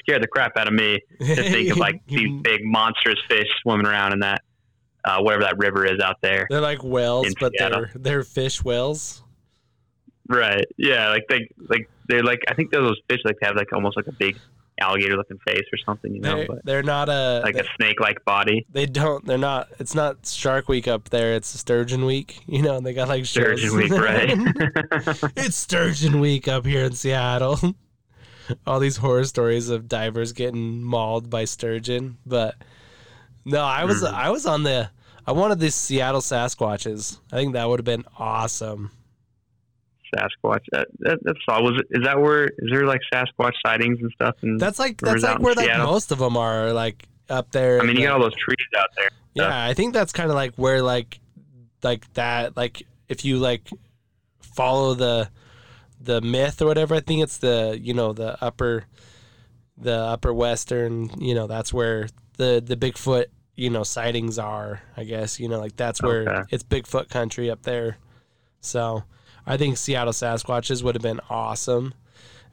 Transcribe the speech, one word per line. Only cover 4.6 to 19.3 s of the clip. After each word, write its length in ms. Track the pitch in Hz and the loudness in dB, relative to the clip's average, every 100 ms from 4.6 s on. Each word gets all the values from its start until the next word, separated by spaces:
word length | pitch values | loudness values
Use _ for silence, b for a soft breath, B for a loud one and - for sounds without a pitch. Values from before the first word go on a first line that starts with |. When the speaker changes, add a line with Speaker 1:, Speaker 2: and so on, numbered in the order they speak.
| _ _ _ _ 98 | _ _ _ _ -2
Speaker 1:
uh, 120 | 95 | 2
whatever 220 | 107 104 | 2 4
that 120 | 98 92 | 2 2
river 280 | 101 98 95 | 2 2 2
is 120 | 95 | 2
out 200 | 95 92 | 0 0
there 260 | 95 95 95 | 0 0 0
Speaker 2:
They're 100 | 143 | 0
like 240 | 147 147 | 0 -2
whales, 420 | 131 123 120 123 113 | -2 0 2 2 0
Speaker 1:
in 60 | - | 0
Speaker 2:
but 120 | 127 98 | -2 0
Speaker 1:
Seattle. 240 | 95 101 | 0 0
Speaker 2:
they're, 100 | 113 | -4
they're 280 | 127 135 143 | -6 -2 -2
fish 400 | 123 - 131 - | -2 -4 -2 -2
whales. 600 | 127 120 131 151 - - - _ _ _ _ _ _ _ _ _ - | -2 0 -2 -4 -10 -14 -20 _ _ _ _ _ _ _ _ _ -2
Speaker 1:
Right. 360 | 123 110 101 - - | 2 2 2 0 0
Yeah. 320 | 143 123 110 | 2 2 4
Like, 160 | 107 107 | 2 0
they, 180 | 127 113 - - | -2 -2 -8 -2
like, 200 | 113 110 _ - | -2 -2 _ 0
they're 160 | 120 | 2
like, 180 | 120 123 - | 4 2 -2
I 60 | |
think 160 | 120 160 | -2 0
those 260 | 147 123 107 - | 2 2 2 -2
fish, 120 | 123 | 0
like, 120 | 110 107 | 0 0
have, 140 | 104 101 | 0 0
like, 160 | 101 | 0
almost, 240 | 104 101 104 | 0 -2 -2
like, 100 | - | -6
a 40 | |
big 240 | - 98 98 - _ _ - | -2 -2 -2 -12 _ _ -2
alligator 360 | 95 98 98 98 | 0 2 2 0
looking 220 | - 98 - | -2 -6 -2
face 180 | 98 98 | -2 -2
or 40 | 101 | -6
something, 280 | - 104 104 | -4 -6 -6
you 60 | 101 | -4
know, 180 | 104 - | -2 -2
Speaker 2:
They, 80 | - | -4
Speaker 1:
but 180 | 123 | -6
Speaker 2:
they're 180 | 139 139 | -2 -2
not 260 | 139 143 147 | 0 0 0
a, 320 | 143 131 120 | 0 0 0
Speaker 1:
like 100 | 117 | 0
Speaker 2:
they, 60 | 123 | -2
Speaker 1:
a 40 | - - | -4 0
snake 240 | 107 107 | 2 2
like 240 | 107 101 | 2 0
body. 400 | - 101 104 110 117 | 2 2 4 2 0
Speaker 2:
they 160 | 135 143 | -2 -2
don't, 380 | 135 156 139 | 0 0 0
they're 120 | - | 0